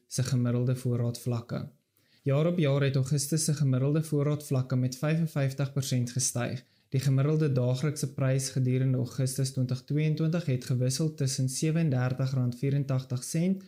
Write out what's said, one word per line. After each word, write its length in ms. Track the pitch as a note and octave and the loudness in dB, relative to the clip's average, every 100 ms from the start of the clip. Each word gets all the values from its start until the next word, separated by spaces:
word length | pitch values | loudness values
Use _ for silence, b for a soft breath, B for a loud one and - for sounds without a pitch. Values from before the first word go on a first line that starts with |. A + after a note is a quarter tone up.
| - | -8
se 160 | - | -4
gemiddelde 520 | B2+ B2 A#2+ A#2+ B2+ B2+ | 0 0 2 2 0 0
voorraadvlakke. 920 | B2+ A#2+ A#2+ A#2+ - B2 - - C#3+ - _ b b b | -2 0 -2 -4 -4 -4 -4 -8 -8 -14 _ b b b
Jaar 240 | C#3 C#3 E3 | -2 2 2
op 100 | F3 | 2
jaar 240 | D3 C#3 | 2 2
het 140 | C#3 C3+ | 2 2
Augustus 500 | C3 D3 - D#3+ D#3+ | 0 0 0 0 0
se 80 | |
gemiddelde 500 | D3 C#3 B2+ C#3 D#3 | 2 2 2 2 0
voorraadvlakke 720 | D#3 D3 C#3+ D3 - C3+ B2+ B2+ | 0 0 0 -2 -2 -2 0 0
met 220 | B2+ B2+ | 0 -2
vyfenvyftig 760 | D3+ D#3+ D#3+ D3 C3+ C3+ C3+ | 0 0 0 0 -2 -2 -2
persent 380 | C#3 C3 B2+ A#2+ | -2 0 0 0
gestyg. 520 | C3 - B2 A#2+ C3+ b b _ | -2 -2 -2 -4 -6 b b _
Die 80 | C3+ | 0
gemiddelde 520 | C3+ C3+ C#3+ D#3 D#3 | 2 4 4 2 2
daaglikse 600 | B2+ B2 B2+ D#3 C#3+ C#3 | 2 2 0 -2 -2 -4
prys 360 | - C3 C3+ C3+ | -2 0 0 0
gedurende 480 | C3+ B2+ B2+ C3 B2+ | 0 2 2 2 0
Augustus 540 | B2 - C3 C3+ C3 | -2 -2 -2 -2 -2
twintig 300 | - B2+ C3 - | -2 -2 -4 -4
tweeëntwintig 600 | C#3+ D#3 D3+ D#3+ F3 E3+ | 0 0 0 0 0 0
het 200 | B2 - | -2 0
gewissel 480 | B2 B2+ C3 D#3+ | 0 0 0 -2
tussen 360 | D#3 C3+ C3+ C3 | -2 -2 0 -2
sewendertig 840 | - D#3 D#3+ E3 B2+ B2+ C3 C3 | 0 0 2 2 2 0 0 0
rand 220 | C3+ B2 A#2+ | 0 0 0
vierentagtig 640 | C#3 C#3 C#3 C3 - B2 | 0 0 0 -2 -2 -6
sent 400 | - E3 F3+ F#3+ | -2 0 0 0